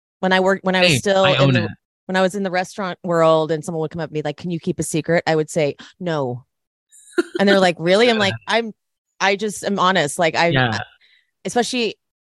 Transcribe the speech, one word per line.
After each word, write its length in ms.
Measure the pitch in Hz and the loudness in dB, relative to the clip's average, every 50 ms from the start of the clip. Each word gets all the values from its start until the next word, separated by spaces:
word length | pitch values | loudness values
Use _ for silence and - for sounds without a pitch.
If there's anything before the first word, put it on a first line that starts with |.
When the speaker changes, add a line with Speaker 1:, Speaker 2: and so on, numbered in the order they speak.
| _ _ _ _ | _ _ _ _
Speaker 1:
When 120 | - 185 185 | 0 2 2
I 80 | 190 | 4
work, 200 | 185 185 196 190 - | 4 2 0 0 0
when 120 | 190 185 | 0 0
I 60 | 185 180 | 2 2
was 100 | 180 156 | 2 2
Speaker 2:
Hey, 60 | 123 | 2
Speaker 1:
still 260 | - 202 196 190 190 | 0 2 2 4 4
Speaker 2:
I 80 | 190 185 | 4 4
Speaker 1:
in 60 | - | 4
Speaker 2:
own 120 | 139 139 131 | 2 2 2
Speaker 1:
the 100 | 120 107 | 2 0
Speaker 2:
it. 60 | 98 92 - _ _ _ _ _ | -4 -8 -12 _ _ _ _ _
Speaker 1:
When 100 | - 190 | -6 -2
I 40 | 190 190 | 0 0
was 120 | 185 180 | 0 0
in 80 | 208 196 | -2 -4
the 80 | 190 | -4
restaurant 480 | 170 180 185 - - - 202 180 170 - - | -4 -4 -4 -6 -8 -8 -8 -8 -8 -8 -4
world 480 | - 170 165 165 160 160 160 160 151 | -2 0 2 4 4 4 4 2 0
and 140 | 165 156 151 | -2 -4 -4
someone 160 | - 175 160 | -6 -6 -6
would 100 | 156 151 | -6 -6
come 100 | - 170 | -6 -8
up 100 | 160 147 | -8 -8
to 40 | 156 | -6
me 80 | 151 151 | -6 -6
like, 140 | 151 147 | -6 -8
"Can 140 | - - 180 | -8 -8 -8
you 100 | 175 160 | -8 -6
keep 180 | - - 160 - | -4 -4 -4 -4
a 40 | 160 | -4
secret?" 400 | - - 160 143 - 170 170 - | -4 -4 -4 -2 0 0 0 0
I 100 | - 160 | 0 0
would 140 | 156 156 151 | 0 0 -2
say, 260 | - 175 151 143 - - - - - - | -2 -2 -2 -2 -2 -6 -12 -20 -18 -10
"No." 440 | 185 175 160 151 139 123 123 123 127 _ _ _ _ _ _ _ _ _ _ - _ - - - 330 - - 359 | -6 -4 -4 -2 -2 -4 -6 -8 -12 _ _ _ _ _ _ _ _ _ _ -20 _ -8 -6 -6 -6 -4 -2 0
And 100 | 196 196 | 2 4
they're 120 | 202 196 | 4 6
like, 160 | 185 180 170 - | 4 2 2 0
"Really?" 320 | 160 175 185 202 240 247 | 2 2 4 4 4 4
I'm 80 | 233 220 | 2 2
Speaker 2:
<laughs> 80 | 202 | 0
Speaker 1:
like, 80 | 196 185 - - | -2 -2 -4 -4
"I'm, 260 | - 202 226 233 220 196 _ _ _ _ _ _ _ _ - | -2 -2 -2 -2 -4 -8 _ _ _ _ _ _ _ _ -4
I 160 | 180 196 202 | -2 -2 0
just 280 | 196 208 214 196 - - | -2 -4 -6 -6 -6 -6
am 140 | - 202 190 | -4 -2 0
honest." 400 | 175 180 190 185 151 147 - - | 2 2 2 2 0 0 0 0
Like, 160 | 180 165 156 | 0 0 2
I, 120 | 117 165 170 | 2 0 2
Speaker 2:
Yeah. 300 | 160 131 127 120 110 - - - _ _ _ _ _ _ _ _ _ _ - | 2 2 0 0 -2 -4 -6 -10 _ _ _ _ _ _ _ _ _ _ -14
Speaker 1:
especially 520 | 196 - 240 226 - - 247 233 202 - - _ _ _ _ _ _ _ | -4 -2 -2 -2 -2 -2 -4 -4 -4 -6 -8 _ _ _ _ _ _ _